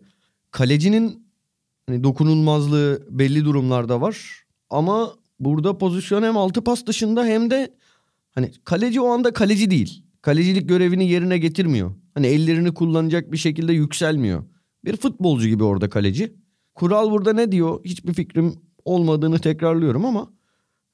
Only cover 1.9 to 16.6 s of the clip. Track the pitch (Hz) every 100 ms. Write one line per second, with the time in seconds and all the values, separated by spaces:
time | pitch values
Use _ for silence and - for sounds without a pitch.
1.9 | 123 135 127 156 156 156 151 143 147 143
2.9 | 139 - 127 135 147 151 143 127 127 117
3.9 | 120 180 214 - - _ _ - 143 170
4.9 | 208 226 - _ - 131 151 170 196 190
5.9 | 180 - 202 226 220 190 226 233 240 240
6.9 | 214 214 226 233 220 233 262 262 - _
7.9 | _ _ _ _ - 123 - - 175 247
8.9 | 247 247 240 240 233 202 208 214 165 98
9.9 | - - _ - 147 180 185 139 180 180
10.9 | 185 185 175 180 180 160 160 175 120 90
11.9 | 95 _ - 127 151 160 165 175 170 170
12.9 | 160 160 170 - 156 165 156 165 165 143
13.9 | - 160 156 113 82 - _ _ _ -
14.9 | 214 277 - 180 131 113 110 107 98 101
15.9 | 104 101 113 226 - _ _